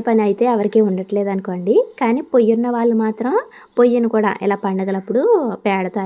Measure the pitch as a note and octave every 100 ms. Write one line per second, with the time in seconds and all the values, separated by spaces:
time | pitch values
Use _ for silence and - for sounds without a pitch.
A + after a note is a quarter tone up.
0 | A3+ A3+ G#3 G3 B3 A3+ G#3 A3 G#3+ F#3
1 | F#3+ G3+ G3+ G3 F#3+ F3+ F3+ D#4+ C5 -
2 | A3+ B3 - B3+ A3 A3+ A#3+ A#3+ A#3 A3+
3 | A3 G#3+ A#3 G4+ C5 - - - A#3+ A#3+
4 | A#3 A3 G#3+ - G3+ G3+ G3+ F#3+ F#3+ F#3+
5 | F#3+ A#3 G4+ G#4+ B3+ F#3 G#3 F#3+ F#3 F#3+